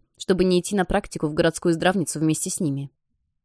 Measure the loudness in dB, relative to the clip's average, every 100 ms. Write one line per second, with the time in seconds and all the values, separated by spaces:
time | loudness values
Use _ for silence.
0 | _ _ -2 2 4 2 2 0 0 0
1 | -2 -4 -2 2 2 2 0 2 2 0
2 | -2 0 0 0 -4 -4 -4 -4 -8 -14
3 | _ _ _ _